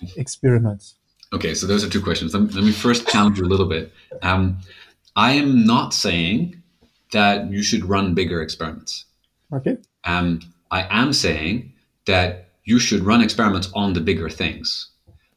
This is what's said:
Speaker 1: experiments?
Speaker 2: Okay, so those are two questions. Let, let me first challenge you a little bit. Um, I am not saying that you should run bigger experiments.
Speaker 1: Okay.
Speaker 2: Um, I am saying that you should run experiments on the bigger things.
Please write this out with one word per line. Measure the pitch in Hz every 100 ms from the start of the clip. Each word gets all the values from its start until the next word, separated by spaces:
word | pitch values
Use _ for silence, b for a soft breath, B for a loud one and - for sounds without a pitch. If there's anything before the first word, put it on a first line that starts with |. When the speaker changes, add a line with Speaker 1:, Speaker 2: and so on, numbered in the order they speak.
| 92 -
Speaker 1:
experiments? | 131 - 131 120 117 101 - _ _ _ _
Speaker 2:
Okay, | 90 85
so | 80 92
those | 104
are | 101
two | 104
questions. | 87 82 82
Let, | 101 104 95
let |
me | 107
first | 104 123 117 -
challenge | 110 104 95
you | 90
a |
little | 95 90
bit. | 80 82 B B -
Um, | 87 95 92 95 B B B _ _ -
I | 117
am | 143 143 127 110
not | 123 147
saying | - 104 85 85 117 175 - _ _ _ _ _
that | 110 101 101 -
you | 98
should | 101 110
run | 90 98 98
bigger | 87 85 87
experiments. | 80 - 80 80 - - - _ _ _ _
Speaker 1:
Okay. | 139 135 - - _ 87
Speaker 2:
Um, | 87 87 82 - _ _
I | 92 92
am | 104 139
saying | - 92 78 78 113 - - _ _ -
that | 92 90 92 - _
you | - 120
should | - 101
run | 92 117
experiments | 107 - 110 95 90
on | 107 101
the | 90
bigger | 80 82 80
things. | - 85 - - - - _ _ _ _